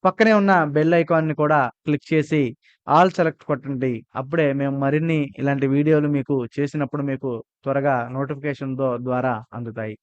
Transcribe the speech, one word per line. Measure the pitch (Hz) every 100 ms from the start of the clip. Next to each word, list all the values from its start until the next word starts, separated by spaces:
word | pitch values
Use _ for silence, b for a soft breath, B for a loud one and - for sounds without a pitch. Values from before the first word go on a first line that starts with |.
పక్కనే | 185 180 226 214
ఉన్న | 196 185 151 147
బెల్ | 156 170
ఐకాన్ని | 160 165 160 151
కూడా | 151 151 123 - -
క్లిక్ | 147 -
చేసి | 156 151 156 131 127 b b -
all | 147 185 170
select | 160 156 -
కొట్టండి. | 143 139 135 131 117 - 135
అప్పుడే | 135 160 147 139
మేము | 139 139
మరిన్ని | 135 151 165 160 143 -
ఇలాంటి | 135 139 135
వీడియోలు | 139 147 156 147 143
మీకు | 131 139 117 -
చేసినప్పుడు | 143 151 139 147
మీకు | 139 135 135 117 - _
త్వరగా | 143 139 143 127 120 127
నోటిఫికేషన్ | 135 143 147 135 135 131
దో-, | 135 120 123
ద్వారా | 123 127 113 113 117
అందుతాయి. | 117 110 110 107